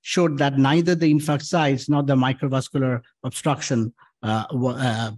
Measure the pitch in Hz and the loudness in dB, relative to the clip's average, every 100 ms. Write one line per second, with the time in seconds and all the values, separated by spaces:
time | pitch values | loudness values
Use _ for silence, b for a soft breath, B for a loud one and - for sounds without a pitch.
0 | - - 170 143 143 139 135 160 170 170 | -4 0 0 2 0 4 4 4 2 2
1 | 160 151 147 147 - 175 151 131 - 147 | 4 2 2 -4 -2 0 0 0 0 0
2 | 143 135 127 131 143 131 - 143 131 120 | 2 2 2 0 -2 -2 -2 -2 -2 -4
3 | b _ 127 - 156 139 - 120 113 _ | b _ -10 -4 -2 -2 -2 -2 -2 _
4 | b _ 107 110 110 135 127 127 127 113 | b _ -4 -4 -2 -2 -2 0 -2 -2
5 | 113 | -4